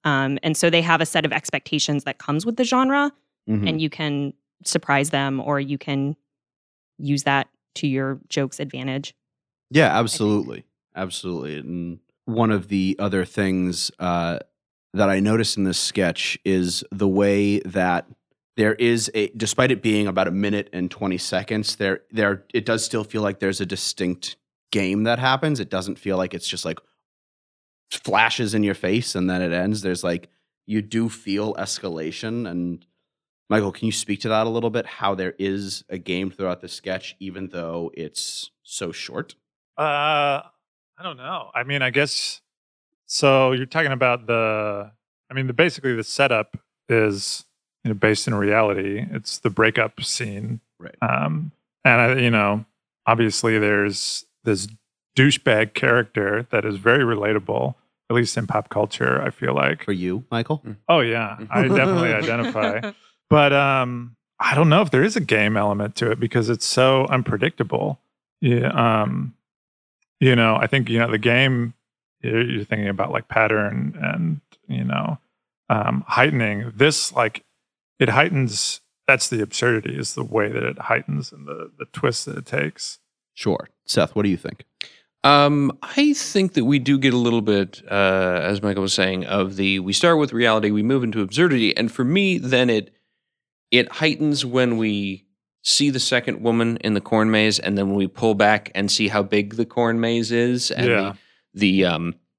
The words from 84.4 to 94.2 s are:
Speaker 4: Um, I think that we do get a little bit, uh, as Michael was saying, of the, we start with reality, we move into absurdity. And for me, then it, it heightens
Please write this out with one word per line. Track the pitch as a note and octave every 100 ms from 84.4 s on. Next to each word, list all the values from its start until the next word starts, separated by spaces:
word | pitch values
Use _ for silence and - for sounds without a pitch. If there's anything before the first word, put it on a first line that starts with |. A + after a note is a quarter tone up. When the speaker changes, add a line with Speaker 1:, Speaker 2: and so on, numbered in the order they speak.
| - - - - - - _ _
Speaker 4:
Um, | C#3 C#3+ C#3+ D3 C#3 -
I | - - D4
think | C#4+ - G3+ F#3+
that | -
we | A#2+ C#3+
do | B2+ C#3
get | C3+
a | B2
little | A#2 A#2
bit, | G#2 G2+ F#2+ - -
uh, | G2+ G2 F#2+ F#2 F2+
as | D#2+ G2+
Michael | G#2 G2
was | F#2+
saying, | G2 F#2+ F#2 F2
of | G2+ F#2+ F#2+
the, | G2 F#2+
we | F#2
start | G2 F3 D#3+
with | C#3+
reality, | A#2 A#2+ A2 G#2
we | G#2
move | A2 C3+
into | A#2+ A2
absurdity. | G2 G#2+ F3 C3 A2 -
And | A#2
for | -
me, | B2+ F#3 G3 F3+
then | B2+ B2+ B2
it, | A2 G#2 _ _ _ _ _ _ _ -
it | A#2+ -
heightens | - D#3 -